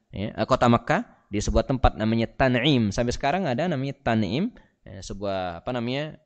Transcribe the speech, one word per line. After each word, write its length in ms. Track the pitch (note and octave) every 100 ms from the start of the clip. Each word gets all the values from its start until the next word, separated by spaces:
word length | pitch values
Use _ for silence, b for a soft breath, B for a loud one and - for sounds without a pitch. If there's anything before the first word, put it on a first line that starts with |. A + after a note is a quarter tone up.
| _
ya, 160 | - G#2 -
eh, 80 | A#2
kota 240 | B2+ B2
Mekah, 480 | A#2 - D#3+ - _ _
di 160 | G#2
sebuah 240 | - A2 -
tempat 320 | C3 B2+ -
namanya 300 | A2 A2+ A2+
Tan'im. 640 | - C3+ B2 C#3 C3 G#2+
Sampai 180 | G2 A#2+
sekarang 380 | - C#3 F3 F3
ada 180 | A#2+ F3+
namanya 300 | C#3 C#3 -
Tan'im, 540 | B2+ A2+ G2+ B2 A3+ b b _ -
ya, 160 | G2
sebuah, 640 | - G2+ G2+ F#2+ F#2 E2+ -
apa 80 | B2+
namanya, 460 | A#2 C3+ D3+ -